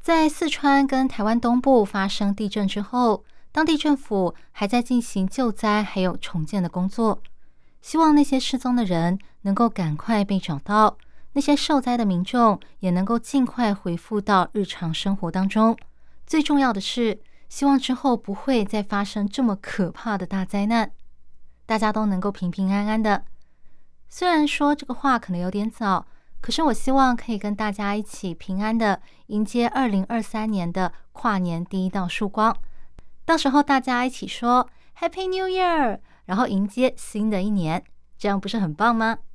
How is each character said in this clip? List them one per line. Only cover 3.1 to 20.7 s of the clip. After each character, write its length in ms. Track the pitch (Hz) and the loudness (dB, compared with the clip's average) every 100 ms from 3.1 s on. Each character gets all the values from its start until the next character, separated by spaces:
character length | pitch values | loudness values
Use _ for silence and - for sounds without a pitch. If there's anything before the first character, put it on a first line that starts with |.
| 208 - - - | 2 -4 -20 -8
当 140 | - 320 | 0 2
地 120 | 311 | 2
政 180 | 302 277 | 2 0
府 380 | - 202 180 - - | 0 0 0 -2 -16
还 160 | - 208 | -4 0
在 140 | 240 | 0
进 200 | 240 247 | 2 0
行 260 | 233 - 190 | 0 -2 -2
救 240 | - 247 | 0 -2
灾 320 | 208 220 208 | 0 0 0
还 160 | 202 - | 0 0
有 140 | 185 160 | -2 -2
重 280 | - 175 156 | -6 -6 -4
建 180 | 208 | -2
的 60 | 175 | -2
工 180 | 180 185 | -2 -4
作， 340 | - 226 - - - - - - - | 0 0 0 -6 -14 -18 -20 -20 -20
希 160 | - 311 | -6 2
望 180 | 320 294 | 6 6
那 80 | |
些 160 | 285 262 | 4 2
失 180 | - 254 | -2 -4
踪 180 | 254 247 | 0 0
的 100 | 214 | 2
人 340 | 175 170 190 - - | 2 2 0 -4 -8
能 120 | 196 | -2
够 160 | 196 233 | 2 2
赶 260 | 220 170 151 | 2 -2 -2
快 280 | - 220 | 0 0
被 160 | 202 196 | 2 -2
找 180 | - 180 | -2 -6
到， 380 | - 208 214 208 - - - | 0 4 4 2 -16 -16 -6
那 80 | 277 | -2
些 140 | 277 285 | 2 2
受 260 | - 294 | 4 2
灾 160 | 254 240 | 2 0
的 80 | 220 | 2
民 180 | 180 | 0
众 340 | 185 247 233 185 - - | 0 4 4 4 -4 -6
也 100 | 185 | -2
能 140 | 175 | 0
够 160 | 196 233 | 0 -2
尽 260 | 233 277 247 | 0 0 0
快 280 | - 233 | 0 0
恢 240 | 202 - 170 | 0 -2 -6
复 240 | - 214 | -4 -4
到 280 | 202 202 175 | 2 2 2
日 120 | 214 190 | -2 -4
常 280 | - 165 | -4 -6
生 200 | 160 - | -4 -2
活 160 | 196 170 | -2 -2
当 180 | 185 190 | 0 0
中。 300 | 214 220 240 - - - - - | 4 4 2 -6 -20 -20 -18 -2
最 160 | 320 | 0
重 160 | - 294 | 4 4
要 140 | 262 | 2
的 80 | 202 | 0
是， 420 | 190 - 233 196 - - - | -4 -2 -2 -2 -10 -20 -16
希 160 | - 277 | 0 2
望 120 | 277 | 2
之 160 | 262 | 2
后 220 | 254 277 240 | 0 2 0
不 180 | - | -2
会 300 | 196 - 254 | -8 0 0
再 180 | 196 214 | 2 -2
发 220 | 202 202 | -2 -2
生 240 | 202 - 202 | -2 -2 -4
这 160 | - | 0
么 140 | 247 196 | 0 0
可 340 | - - 175 | -6 -2 -2
怕 260 | - - 202 | -2 -6 -4
的 80 | 180 | -4
大 200 | 196 185 | -4 -2
灾 200 | 208 | -2
难， 220 | 208 | 2